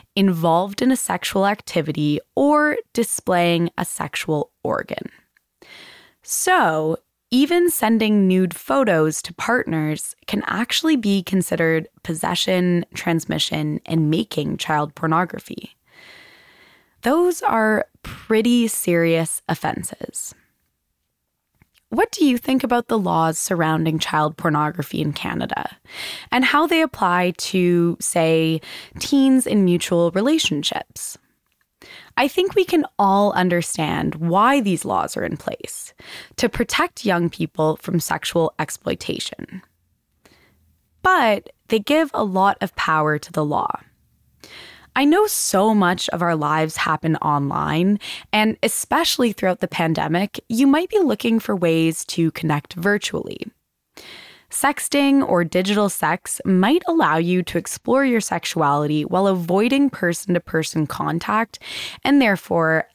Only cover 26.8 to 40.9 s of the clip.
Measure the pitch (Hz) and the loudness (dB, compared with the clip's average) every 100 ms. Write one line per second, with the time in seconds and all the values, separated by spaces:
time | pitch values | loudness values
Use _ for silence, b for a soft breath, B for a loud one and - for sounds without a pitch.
26.8 | 320 - 190 175 180 175 - 190 175 175 | 0 0 0 2 0 -2 -4 0 2 4
27.8 | 170 170 - 175 160 160 160 160 B B | 2 0 -2 0 2 2 2 0 B B
28.8 | B - - 277 269 262 - 208 190 175 | B -12 0 2 4 4 4 4 4 2
29.8 | - 175 170 180 226 320 - 147 147 - | 2 2 2 2 2 2 0 -2 -4 -6
30.8 | - - - - _ _ _ _ _ _ | -8 -12 -14 -14 _ _ _ _ _ _
31.8 | B B B - 269 - 381 403 359 349 | B B B -2 0 0 0 0 2 2
32.8 | - - 202 196 202 - 180 175 165 - | 0 0 2 4 2 2 2 0 -2 -4
33.8 | 151 160 156 156 165 180 226 277 202 170 | -2 -2 -4 -4 0 2 4 4 2 -2
34.8 | - 95 76 - 85 - - - - - | -2 -2 -4 -4 -6 -6 -8 -8 -10 -16
35.8 | - - B B B - 240 - - - | -18 -20 B B B -4 -2 -2 -2 -2
36.8 | 339 - 208 175 170 - 160 - 156 156 | -2 -2 -2 0 0 -2 -6 0 0 -2
37.8 | - 170 - 156 - 170 160 - 156 - | -2 -4 -2 -4 -2 0 0 -2 -6 -6
38.8 | - - - - - - - 185 - _ | -6 -6 -6 -8 -10 -12 -14 -16 -18 _
39.8 | _ _ _ _ b b b b b _ | _ _ _ _ b b b b b _
40.8 | _ | _